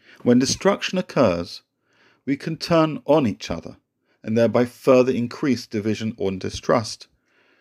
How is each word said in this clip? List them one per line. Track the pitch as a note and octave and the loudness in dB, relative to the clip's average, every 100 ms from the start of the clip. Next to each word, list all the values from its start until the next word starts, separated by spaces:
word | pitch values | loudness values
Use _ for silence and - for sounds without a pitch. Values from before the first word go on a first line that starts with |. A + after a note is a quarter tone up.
| _ - | _ -4
When | A#2 B2 | 2 2
destruction | C3 - F#3+ G3+ - F#3 | 2 0 0 0 -2 -6
occurs, | F3+ D#3+ A2 F2 F2+ - _ _ _ _ _ _ | -4 2 2 0 -6 -14 _ _ _ _ _ _
we | - C#3 | -6 -6
can | - D#3+ | -6 -8
turn | - E3 D#3+ D3 | 0 2 2 -2
on | - D#3 A#2+ | 0 2 2
each | - - | -2 -8
other | E2+ - - _ _ _ _ | -10 -10 -20 _ _ _ _
and | - A2+ | -4 2
thereby | A#2 A#2 | 2 2
further | B2 - - B2+ B2+ | 0 0 4 6 4
increase | B2 A#2+ - D3+ A#2 - | 0 -4 -4 -2 -2 -4
division | A2 G#2+ G#2 A2 - | -6 -4 -4 -6 -6
or | G2 | -4
distrust. | F#2+ G2+ - - C3 G#2+ - - _ _ _ _ _ | -4 -8 -8 -2 -2 -2 -12 -20 _ _ _ _ _